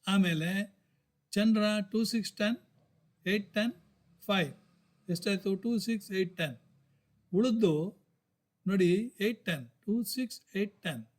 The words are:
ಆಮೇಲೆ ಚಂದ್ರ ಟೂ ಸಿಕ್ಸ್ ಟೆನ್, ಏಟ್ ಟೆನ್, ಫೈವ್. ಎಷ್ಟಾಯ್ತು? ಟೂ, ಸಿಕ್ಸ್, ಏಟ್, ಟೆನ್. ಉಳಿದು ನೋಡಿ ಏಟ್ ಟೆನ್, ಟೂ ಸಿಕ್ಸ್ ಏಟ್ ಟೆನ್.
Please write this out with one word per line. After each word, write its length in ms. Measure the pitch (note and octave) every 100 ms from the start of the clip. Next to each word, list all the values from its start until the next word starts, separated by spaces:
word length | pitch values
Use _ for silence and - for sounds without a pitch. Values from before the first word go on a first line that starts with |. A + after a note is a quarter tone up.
| -
ಆಮೇಲೆ 680 | G3 F3+ D#3+ E3+ G3 G#3 _ _ _ _ _ _
ಚಂದ್ರ 320 | G3+ A3 G#3+ G#3 G#3+ G3
ಟೂ 120 | A3
ಸಿಕ್ಸ್ 280 | A3 A3+ G3
ಟೆನ್, 240 | - G#3 A#3+ _ _ _ _ _ _ F3+
ಏಟ್ 280 | G#3 G3
ಟೆನ್, 180 | G#3 A3+ - _ _ _ _ -
ಫೈವ್. 280 | G3 D3+ - _ _ _ _ -
ಎಷ್ಟಾಯ್ತು? 460 | E3+ G#3+ G3 G3 G3
ಟೂ, 220 | A#3 A#3
ಸಿಕ್ಸ್, 340 | A#3 A3 -
ಏಟ್, 240 | F#3+ F#3 F#3
ಟೆನ್. 200 | D#3 A#2 _ _ _ _ _ _ _
ಉಳಿದು 680 | F3+ B3+ A3+ G3+ D3+ F3+ - _ _ _ _ _ _ F#3
ನೋಡಿ 460 | F#3+ F3 F#3 A#3 -
ಏಟ್ 240 | G#3 A3+
ಟೆನ್, 240 | - D#3 A#2+
ಟೂ 340 | _ - A3+
ಸಿಕ್ಸ್ 540 | A#3 - B3 - _ G3
ಏಟ್ 260 | G3+ _
ಟೆನ್. 220 | - B2 A2